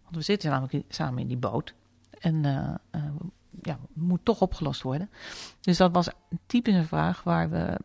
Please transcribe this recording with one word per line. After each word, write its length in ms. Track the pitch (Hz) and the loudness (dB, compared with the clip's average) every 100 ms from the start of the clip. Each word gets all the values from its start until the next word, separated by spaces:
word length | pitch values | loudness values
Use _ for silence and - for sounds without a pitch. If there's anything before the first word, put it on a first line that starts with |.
Want 140 | - 165 | -12 -6
we 40 | |
zitten 280 | 151 202 160 | -2 0 0
namelijk 220 | 139 131 | 0 0
in, 120 | 143 - | -4 -4
samen 300 | - 151 123 | -4 -4 -2
in 60 | 127 | -4
die 80 | 127 | -2
boot. 380 | 110 117 - - _ _ _ - | -2 -2 -4 -10 _ _ _ -4
En, 240 | 170 160 | 0 2
eh, 300 | 143 135 135 - _ | 2 0 -2 -6 _
eh, 120 | 165 147 147 170 - _ - | -8 -6 -8 -10 -14 _ -12
ja, 100 | 175 | -8
het 300 | 143 - - | -8 -10 -4
moet 220 | 170 180 | 0 0
toch 160 | - 208 | 2 2
opgelost 420 | 185 - - 135 | 2 0 -4 -4
worden. 280 | 131 135 202 - - - - - | -4 -4 -4 -12 -16 -14 -16 -4
Dus 160 | - 170 | 2 6
dat 160 | 185 | 6
was 160 | 175 170 - - 170 - | 4 0 -4 -10 -10 -2
typisch 280 | 240 240 | 0 4
een 120 | 190 160 | 4 4
vraag 360 | 160 156 180 | 2 0 0
waar 280 | - 170 165 | 0 2 2
we 260 | 170 - - | 0 -2 -4